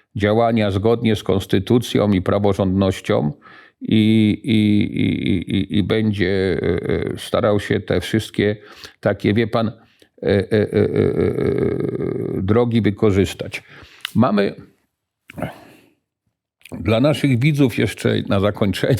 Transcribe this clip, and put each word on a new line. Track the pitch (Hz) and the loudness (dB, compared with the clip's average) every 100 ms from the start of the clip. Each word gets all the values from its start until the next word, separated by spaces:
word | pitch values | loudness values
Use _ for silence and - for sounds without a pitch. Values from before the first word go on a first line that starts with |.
| _ - | _ -2
działania | 104 110 117 117 104 | 0 2 2 2 0
zgodnie | 98 113 117 117 104 | 0 0 2 0 0
z | |
konstytucją | - 95 - 101 98 120 107 120 104 | 0 -2 0 -2 2 0 0 0 2
i | 95 | 0
praworządnością | 90 101 101 95 95 95 95 - - 107 147 - - - - _ | 0 0 2 0 0 2 0 -2 -2 -2 -2 -6 -14 -20 -20 _
i, | - 110 107 110 107 - | 0 2 4 4 2 0
i, | - 107 104 104 - - | 0 2 4 2 0 -2
i, | 104 - - | -2 -2 -2
i, | 95 - 98 | -2 -2 -4
i, | - 101 | -2 -2
i | |
będzie, | 95 110 110 101 90 98 95 82 | 0 0 0 0 0 0 0 0
e, | - 90 - 85 - | -2 -2 -2 -2 -4
e, | - | -6
starał | - - 110 104 | -4 0 2 0
się | - 107 | 0 -2
te | - 92 | -2 -4
wszystkie | - 110 - - 101 104 - - - _ | -2 -4 -2 -2 0 -2 -10 -20 -20 _
takie, | 104 101 117 | -2 0 0
wie | 104 113 | 0 0
pan, | 120 113 | 0 -2
e, | - _ _ _ _ | -6 _ _ _ _
e, | - 101 - | 0 0 2
e, | 107 - | 0 2
e, | 104 | 2
e, | 104 104 98 - 87 - - - - - - - - - - - | 2 2 0 0 0 0 0 0 0 -2 -4 -4 -4 -6 -6 -4
drogi | 98 110 120 117 | 0 2 2 2
wykorzystać. | 104 101 110 98 90 - - - - - - - - | 0 2 2 4 2 -2 -10 -12 -16 -20 -20 -16 -6
Mamy | - 127 202 101 - - _ _ _ _ _ - - - - - - _ _ _ _ _ _ _ _ - - | 0 2 2 0 -4 -16 _ _ _ _ _ -20 -12 -12 -12 -20 -20 _ _ _ _ _ _ _ _ -16 -8
dla | 82 110 | -2 2
naszych | 143 147 143 120 | 2 2 0 2
widzów | 147 143 131 110 | 2 2 0 0
jeszcze | 113 - 117 107 - | -4 -2 -2 -2 -2
na | 98 | 0
zakończenie, | 101 101 101 95 - | 0 0 -2 0 0